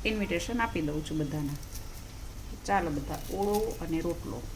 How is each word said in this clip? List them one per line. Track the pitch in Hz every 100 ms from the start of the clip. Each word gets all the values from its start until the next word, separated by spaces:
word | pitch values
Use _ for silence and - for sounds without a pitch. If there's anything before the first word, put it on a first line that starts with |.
ઇન્વિટેશન | 214 220 196 175 196 240
આપી | 226 180
દઉં | 151 151
છું | 156 156
બધાને. | 139 151 143 143 - - - - - - - - - -
ચાલો | - 202 170
બધા | 147 139 - -
ઓળો | 185 202 208 226 -
અને | 165 160
રોટલો. | 170 160 - - -